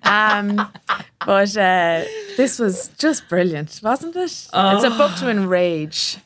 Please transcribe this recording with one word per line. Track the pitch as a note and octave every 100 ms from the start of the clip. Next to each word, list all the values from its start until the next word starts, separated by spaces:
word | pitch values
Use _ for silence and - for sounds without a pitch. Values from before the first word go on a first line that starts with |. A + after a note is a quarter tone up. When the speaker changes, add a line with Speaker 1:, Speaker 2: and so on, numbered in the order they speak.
Speaker 1:
Um, | G3+ G#3 G#3+ G#3 G3+ G#3 G#3 - - - - _
but, | - G3 G3+ G#3
uh, | F#3+ F#3 E3+ E3 - - - -
this | C4+ -
was | A3+ F#3 - -
just | D#4 C#4+ -
brilliant, | F3 F3+ D#3 D3+ -
wasn't | G#3+ C4+ E4 E4+
it? |
It's | F4+ - -
a | - F#3+ G3 C4 A3+
book | D4 F3
to | C4
Speaker 2:
Oh. |
Speaker 1:
enrage. | G#3+ F#3+ F3+ F3+ E3 D#3 - - G3